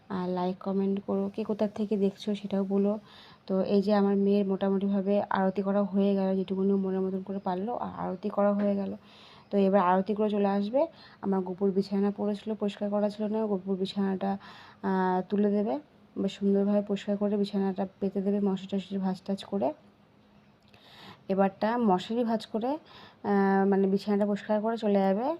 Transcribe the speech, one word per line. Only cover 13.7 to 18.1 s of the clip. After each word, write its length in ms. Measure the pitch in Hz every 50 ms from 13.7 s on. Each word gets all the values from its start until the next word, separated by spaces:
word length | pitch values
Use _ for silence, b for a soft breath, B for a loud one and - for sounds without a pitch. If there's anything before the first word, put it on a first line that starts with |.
| 196
বিছানাটা, 540 | 180 190 190 - 202 196 196 190 185 196 196 196 196 B B B B B B B B -
আহ, 360 | 196 190 185 185 185 185 185 185 -
তুলে 220 | 208 202 208 208
দেবে, 240 | 202 208 202 226 269 294 - _ _ - - - - -
বেশ 140 | 196 190 -
সুন্দরভাবে 500 | - 202 202 202 196 196 202 208 208 202
পরিষ্কার 340 | 208 202 196 - 208 202
করে 200 | 202 208 202 208
বিছানাটা 480 | 202 202 202 - 196 196 196 185 190 196 190 - -
পেতে 200 | 202 190